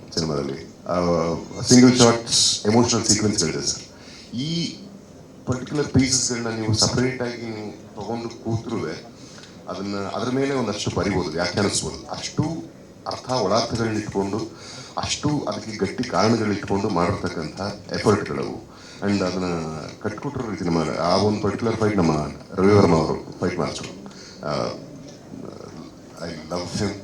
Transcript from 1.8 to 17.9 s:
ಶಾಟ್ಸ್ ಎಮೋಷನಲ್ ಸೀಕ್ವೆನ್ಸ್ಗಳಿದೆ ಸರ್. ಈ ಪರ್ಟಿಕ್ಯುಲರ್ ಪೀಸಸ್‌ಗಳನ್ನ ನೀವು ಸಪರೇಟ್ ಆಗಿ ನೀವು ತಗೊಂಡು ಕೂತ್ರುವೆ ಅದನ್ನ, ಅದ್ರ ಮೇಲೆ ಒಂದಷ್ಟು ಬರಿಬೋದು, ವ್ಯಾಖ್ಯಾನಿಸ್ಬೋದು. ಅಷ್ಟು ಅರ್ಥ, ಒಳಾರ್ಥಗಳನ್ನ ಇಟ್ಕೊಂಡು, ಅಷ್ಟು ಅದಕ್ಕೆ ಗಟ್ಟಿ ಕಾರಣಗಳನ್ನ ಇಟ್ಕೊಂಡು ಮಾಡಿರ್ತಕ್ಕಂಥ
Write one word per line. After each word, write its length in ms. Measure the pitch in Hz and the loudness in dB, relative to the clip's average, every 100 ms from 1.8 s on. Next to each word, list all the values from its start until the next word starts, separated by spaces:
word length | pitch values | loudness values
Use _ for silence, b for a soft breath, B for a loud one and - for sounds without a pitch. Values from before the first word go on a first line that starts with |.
| 127 123 | 8 10
ಶಾಟ್ಸ್ 680 | 117 117 - - - - 104 | 8 6 2 2 2 2 4
ಎಮೋಷನಲ್ 400 | 117 120 117 - | 4 6 4 2
ಸೀಕ್ವೆನ್ಸ್ಗಳಿದೆ 600 | 101 107 - 80 71 73 | 2 2 2 0 0 -4
ಸರ್. 160 | - - B B B B 113 | -6 -10 B B B B -6
ಈ 440 | 151 170 131 - - - - - - - - | -2 -2 -2 -6 -14 -18 -18 -20 -20 -10 -4
ಪರ್ಟಿಕ್ಯುಲರ್ 420 | 123 135 147 139 | -4 -2 -2 2
ಪೀಸಸ್‌ಗಳನ್ನ 600 | - - - - 117 117 | 4 4 2 0 -2 -2
ನೀವು 260 | 110 110 | -2 0
ಸಪರೇಟ್ 480 | 107 - 127 127 127 | 2 4 4 2 0
ಆಗಿ 200 | 120 117 | -4 -4
ನೀವು 540 | 117 107 104 101 - 107 | -6 -6 -8 -10 -14 -10
ತಗೊಂಡು 340 | 101 117 117 | -6 -6 -6
ಕೂತ್ರುವೆ 880 | - 113 110 120 107 78 - - B B B B B 87 | -8 -4 -4 -2 -4 -4 -6 -12 B B B B B -10
ಅದನ್ನ, 260 | 92 101 101 | -8 -4 -4
ಅದ್ರ 360 | 98 101 117 | -4 -4 -2
ಮೇಲೆ 220 | 131 139 | 0 2
ಒಂದಷ್ಟು 380 | 135 110 104 - - | 2 0 -2 -2 0
ಬರಿಬೋದು, 340 | 92 92 90 | 0 0 0
ವ್ಯಾಖ್ಯಾನಿಸ್ಬೋದು. 800 | 80 87 107 98 - - - - | -2 -2 2 2 0 -4 -6 -10
ಅಷ್ಟು 340 | - - - 156 165 - - - - - | -8 -4 -2 -2 -2 -8 -16 -20 -12 -8
ಅರ್ಥ, 240 | 95 - | -8 -2
ಒಳಾರ್ಥಗಳನ್ನ 680 | 127 95 107 - 117 113 107 | 0 2 2 2 0 0 0
ಇಟ್ಕೊಂಡು, 540 | 107 101 98 98 - B B B B - | -2 -2 0 -2 -4 B B B B -6
ಅಷ್ಟು 320 | - - 151 | -4 -2 0
ಅದಕ್ಕೆ 420 | 147 - 104 107 | 0 0 -4 -6
ಗಟ್ಟಿ 320 | 104 95 - | -4 -2 -2
ಕಾರಣಗಳನ್ನ 480 | - 87 107 117 107 | 0 4 4 4 2
ಇಟ್ಕೊಂಡು 380 | 98 - 98 104 | 0 0 0 2
ಮಾಡಿರ್ತಕ್ಕಂಥ 720 | 87 87 - 92 - 76 - 101 - - | 2 2 0 -2 -4 -6 -6 -6 -6 -6